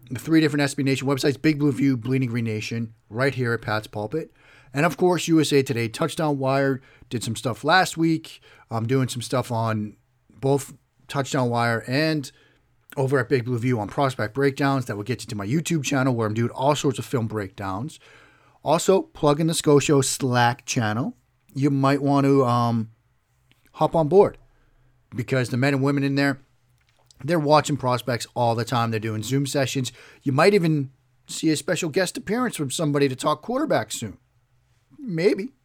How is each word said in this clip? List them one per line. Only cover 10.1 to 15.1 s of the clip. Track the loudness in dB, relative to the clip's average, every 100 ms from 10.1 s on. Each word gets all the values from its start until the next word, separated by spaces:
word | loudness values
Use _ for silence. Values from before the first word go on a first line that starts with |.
| _ _
both | -6 0 0 -2 -16 _ _ -8
Touchdown | -6 -2 -2 0
Wire | 0 0 0 -2
and | -2 0 -2 -6 -16 _ _ _ _ _ -4
over | 0 0
at | 2
Big | 0 0
Blue | -2
View | 0 -2
on | -2
prospect | -2 -2 -2 -4 0
breakdowns. | 0 2 0 0 -4
That | -6
will |
get | -6